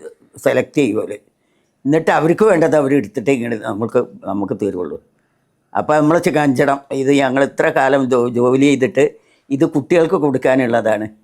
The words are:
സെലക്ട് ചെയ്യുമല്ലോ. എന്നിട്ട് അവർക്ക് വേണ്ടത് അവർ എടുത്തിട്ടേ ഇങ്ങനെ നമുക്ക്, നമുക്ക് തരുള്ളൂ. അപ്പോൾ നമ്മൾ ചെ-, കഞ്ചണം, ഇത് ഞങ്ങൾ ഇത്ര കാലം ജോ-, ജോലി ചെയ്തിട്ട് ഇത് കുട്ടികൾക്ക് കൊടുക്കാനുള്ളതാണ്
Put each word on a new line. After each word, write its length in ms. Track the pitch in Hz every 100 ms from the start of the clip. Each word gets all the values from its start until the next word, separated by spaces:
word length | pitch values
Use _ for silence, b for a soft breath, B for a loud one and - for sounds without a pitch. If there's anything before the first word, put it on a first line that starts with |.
| 76 - _ -
സെലക്ട് 340 | - 123 - -
ചെയ്യുമല്ലോ. 400 | 131 104 101 - _ _ _ _ _ _
എന്നിട്ട് 260 | 135 156 160 165
അവർക്ക് 260 | 156 170 220
വേണ്ടത് 260 | 175 160 151
അവർ 120 | 139 143
എടുത്തിട്ടേ 340 | - - 110 135
ഇങ്ങനെ 180 | 117 113 117
നമുക്ക്, 300 | 101 113 123 123 - 95
നമുക്ക് 240 | 101 98 117
തരുള്ളൂ. 360 | 101 90 82 71 _ _ _ _ _ _ _ -
അപ്പോൾ 160 | 107 151
നമ്മൾ 160 | 151 170 170
ചെ-, 80 | 147
കഞ്ചണം, 400 | 147 127 143 139 - 135
ഇത് 100 | 135 143
ഞങ്ങൾ 200 | 135 131 135
ഇത്ര 160 | - 160 151
കാലം 240 | 135 139 131
ജോ-, 160 | 127 120 120
ജോലി 280 | 123 131 143
ചെയ്തിട്ട് 340 | 135 123 113 147 - b b - 139
ഇത് 80 | 165
കുട്ടികൾക്ക് 440 | 156 127 180 160 147
കൊടുക്കാനുള്ളതാണ് 800 | 147 131 139 131 123 117 110 107 107 -